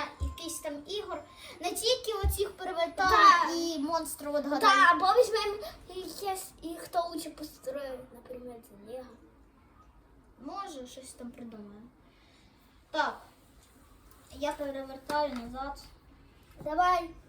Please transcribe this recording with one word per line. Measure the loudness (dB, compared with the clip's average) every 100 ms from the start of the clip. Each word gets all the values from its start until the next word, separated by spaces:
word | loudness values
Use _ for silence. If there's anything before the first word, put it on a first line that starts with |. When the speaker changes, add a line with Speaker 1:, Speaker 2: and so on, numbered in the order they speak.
| -6 -6
Speaker 1:
якихось | -8 -8 -10 -8
там | -8 -8 -8
ігор. | -8 -6 -10 -12 -20 -18 -8
Не | -6
тільки | -2 0 0 0 -2 0
оцих | 0 -2 -4
перевертань | -6 -2 -2 2 6 10 10 10 6
Speaker 2:
Да. |
Speaker 1:
і | 0 -2 -2
монстрів | 0 -2 -2 -8 -2 -2
от | 0
Speaker 2:
Да, | 4 6 8 8
або | 6 6
візьмемо | 6 6 4 -2 -4 -10 -16 -14 -12
якесь, | -10 -8 -6 -6 -8 -12
і | -12 -10
хто | -4 -4 -2
лучше | -6 -10
построїть, | -12 -14 -12 -10 -8 -8 -10 -14
наприклад, | -20 -14 -14 -12 -16 -18 -20 -14
Лего. | -14 -14 -20 -20 -20 -20 _ _ _ -20 -20 _ -20 _ -16 -12
Speaker 1:
Може, | -10 -10 -12 -14
щось | -16 -18
там | -16 -16
придумаємо. | -14 -16 -16 -16 -18 -20 _ -20 _ _ _ -20 _ _ _ _
Так. | -2 -2 -4 -18 _ -20 -20 -20 -20 -20 -20 -20 -20 -20
Я | -6 -4
перевертаю | -4 -6 -6 -10 -12 -4 0 0 -2
назад. | -8 -10 -10 -10 -16 -20 -20 -20 -20 -20 -20 -10
Speaker 2:
Давай. | -4 2 4 4 0 -12